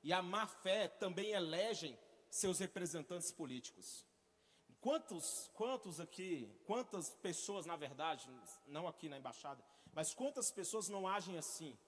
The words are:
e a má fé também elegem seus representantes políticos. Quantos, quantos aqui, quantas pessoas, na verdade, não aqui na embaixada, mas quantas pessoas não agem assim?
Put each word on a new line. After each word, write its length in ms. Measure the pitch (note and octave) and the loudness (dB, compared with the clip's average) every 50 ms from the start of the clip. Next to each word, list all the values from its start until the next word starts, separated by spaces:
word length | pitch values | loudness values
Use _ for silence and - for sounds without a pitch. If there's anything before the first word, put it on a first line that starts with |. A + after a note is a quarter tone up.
| - D3 | 4 4
e 40 | F3 | 4
a 80 | F#3 | 4
má 240 | F3+ F3 F#3+ G#3+ A3 | 4 2 2 0 0
fé 420 | - - - - F#3 F#3+ A3 G3+ E3+ | 0 -4 -2 2 4 6 6 4 2
também 440 | - - G#3+ F#3+ F3 F3+ G3+ G#3+ | 2 0 0 0 2 2 2 2
elegem 680 | G#3 G3 E3+ D#3+ D#3+ F3 G3+ A3+ G#3+ - E3 C#3+ A#2 - - - - - - - | 4 2 2 4 4 4 4 4 2 0 -2 -4 -6 -8 -16 -20 -20 -20 -14 -4
seus 280 | - - - F#3+ F3+ F3+ | 0 2 4 4 4 4
representantes 720 | F#3+ F3+ - G3 F3+ D#3+ D3+ E3 D3 - F3 F3 E3+ - | 0 0 0 0 0 0 0 -2 -2 -2 -2 -2 -2 -2
políticos. 760 | - - D#3+ B2+ B2+ B2 - - - - F2+ - - - - _ _ _ _ _ _ _ _ - - - _ - - _ | -2 -2 -4 -2 -2 -4 -6 -8 -14 -12 -10 -10 -10 -10 -12 _ _ _ _ _ _ _ _ -20 -20 -20 _ -20 -20 _
Quantos, 720 | - A#3+ D4+ D#4+ - - G3 E3 - - - - - - | 2 4 4 4 2 -2 -6 -2 -2 0 0 -2 -4 -6
quantos 480 | - - G#3+ B3 C4 B3 - F#3+ E3 D#3 | -4 -2 0 0 0 -2 -2 -6 -6 -6
aqui, 500 | E3+ D#3+ - - F#3 F#3+ E3+ C#3 A#2 G#2 - - - | -6 -8 -6 -6 0 0 0 0 -2 -6 -10 -14 -2
quantas 460 | - G#3+ B3 B3 - - F#3+ D#3 - - | 0 2 2 2 0 -2 -2 -2 -2 -4
pessoas, 500 | - - F#3+ D#3+ - - - G3+ G3 D#3+ | -2 -2 -2 0 0 -2 -2 -2 -2 -2
na 100 | E3+ E3+ | -2 -2
verdade, 500 | D3+ D3 C#3 C#3 B2+ D#3 E3 D3+ B2 A2+ B2+ B2+ B2 G#2+ - - - - | -2 -2 -4 -2 0 2 2 2 0 -4 -12 -14 -12 -10 -12 -12 -12 -12
não 220 | D3 C#3+ D#3 F3 E3+ | -6 -4 -2 -2 -2
aqui 180 | D#3+ - - | -4 -4 -8
na 120 | D#3 C#3+ C3+ | -6 -6 -6
embaixada, 440 | C3 B2+ A2+ - - D3 C#3 B2+ - - - - - - | -6 -8 -8 -6 -6 -8 -8 -8 -12 -20 -20 -20 -20 -4
mas 220 | - D#3 D#3+ - - | 0 2 2 2 2
quantas 360 | - - C#4+ C#4 C4 A#3 - | 2 0 0 2 2 2 2
pessoas 380 | - G3 F3+ - - A3 G3 - | 2 0 -2 0 0 0 0 0
não 180 | G#3 G3 F#3+ | 0 0 2
agem 300 | F#3 G3 G3+ E3+ F#3 F#3 | 4 2 2 2 0 -4
assim? 400 | E3 D3+ - - - D#3+ C#3+ A#2 - - | -2 -2 -2 -4 -4 -6 -8 -8 -12 -18